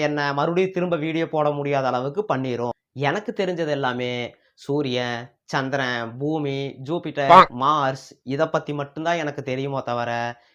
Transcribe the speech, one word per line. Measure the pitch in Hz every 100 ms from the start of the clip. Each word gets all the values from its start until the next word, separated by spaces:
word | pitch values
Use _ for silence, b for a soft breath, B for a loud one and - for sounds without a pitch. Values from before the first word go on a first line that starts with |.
என்னை | 147 147 143
மறுபடியும் | 143 160 175 190
திரும்ப | 185 180 170
வீடியோ | 160 160 160
போட | 156 147
முடியாத | 147 143 139 131
அளவுக்கு | 123 131 143
பண்ணிரும். | - 131 131 117 120 - _ 127
எனக்கு | 139 180 208
தெரிஞ்சது | 220 185 175 156
எல்லாமே | 139 131 123 123 123 120 b b _
சூரியன், | - 143 139 123 123 117 123 _ _
சந்திரன், | 151 131 135 127 120 113 123
பூமி, | 143 156 143 135 139 -
ஜூபிட்டர், | 131 170 160 147 139 180 180
மார்ஸ், | 123 135 151 135 135 - - 120
இதை | 139 156
பத்தி | 160 -
மட்டும்தான் | 147 143 - 160 175
எனக்கு | 147 143
தெரியுமோ | 139 127 139 135
தவிர | 127 120 117 117 120 120 b